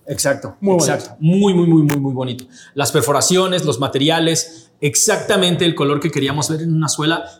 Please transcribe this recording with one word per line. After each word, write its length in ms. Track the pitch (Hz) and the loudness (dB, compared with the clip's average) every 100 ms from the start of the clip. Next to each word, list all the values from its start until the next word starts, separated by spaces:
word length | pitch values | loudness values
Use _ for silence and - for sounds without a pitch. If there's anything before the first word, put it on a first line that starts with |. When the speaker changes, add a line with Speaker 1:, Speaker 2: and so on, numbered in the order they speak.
| - | -10
Speaker 1:
Exacto, 520 | - 139 139 110 - | -4 -2 -2 -6 -4
Speaker 2:
Muy 140 | 196 180 | 0 2
bonito. 180 | 147 | 2
Speaker 1:
exacto. 220 | 139 - - | -2 -6 -2
Muy, 340 | 156 190 202 180 | 2 4 4 4
muy, 100 | 170 | 4
muy, 160 | 160 | 4
muy, 160 | 147 143 | 4 0
muy 160 | 139 | -2
bonito. 300 | 127 127 120 - - - 139 | -4 -6 -8 -14 -20 -12 -4
Las 160 | 135 | 0
perforaciones, 760 | 151 - 139 123 185 185 180 151 | 0 2 2 2 2 2 0 -2
los 140 | 120 | -2
materiales, 880 | - 135 147 165 160 160 - - - - | -2 0 0 2 0 -2 -4 -12 -20 -6
exactamente 840 | 147 - 202 190 - 202 180 165 175 | -4 0 0 0 0 0 2 2 0
el 80 | |
color 260 | 160 143 143 | 0 0 0
que 120 | 165 | -2
queríamos 380 | 143 135 147 143 | -2 -2 -2 -4
ver 120 | 160 | -4
en 120 | 165 160 | -2 0
una 140 | 151 | 0
suela. 340 | - 151 170 - | -2 -2 -2 -4